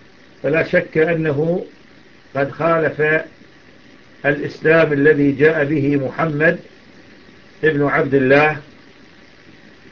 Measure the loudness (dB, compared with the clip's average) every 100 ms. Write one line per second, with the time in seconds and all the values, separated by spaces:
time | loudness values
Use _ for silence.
0 | -20 -20 -20 -8 -4 -2 0 -2 0 0
1 | 0 0 -2 -2 -2 -4 -6 -16 -20 -20
2 | -20 -20 -10 -6 -6 -2 0 0 0 -2
3 | 0 -2 -4 -18 -20 -20 -20 -20 -20 -20
4 | -20 -6 -4 -4 -6 -4 2 4 2 2
5 | 2 4 2 2 2 2 -2 -2 0 -2
6 | -2 -4 -4 0 0 -2 -8 -20 -20 -20
7 | -20 -20 -20 -20 -20 -4 -2 0 0 -2
8 | 0 0 4 4 2 -2 -12 -20 -20 -20
9 | -20 -20 -20 -20 -20 -20 -20 -20 -20